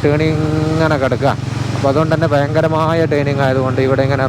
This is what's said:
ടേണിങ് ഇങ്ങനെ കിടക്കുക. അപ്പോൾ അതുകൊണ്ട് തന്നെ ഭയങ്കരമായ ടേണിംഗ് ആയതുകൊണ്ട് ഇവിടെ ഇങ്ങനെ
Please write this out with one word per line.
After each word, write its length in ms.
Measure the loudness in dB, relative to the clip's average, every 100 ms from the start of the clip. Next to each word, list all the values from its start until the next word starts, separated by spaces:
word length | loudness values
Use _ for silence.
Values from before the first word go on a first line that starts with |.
| 0
ടേണിങ് 380 | 0 0 0 0 0 0
ഇങ്ങനെ 240 | 0 0 0
കിടക്കുക. 280 | 0 0 0 -2 -4 -6 -4 -2
അപ്പോൾ 140 | 0
അതുകൊണ്ട് 220 | 2 2 0
തന്നെ 120 | 2
ഭയങ്കരമായ 680 | 0 0 0 0 0 0 0 0
ടേണിംഗ് 280 | 0 0 0 0
ആയതുകൊണ്ട് 340 | 0 0 0 0
ഇവിടെ 160 | 2 0
ഇങ്ങനെ 180 | 0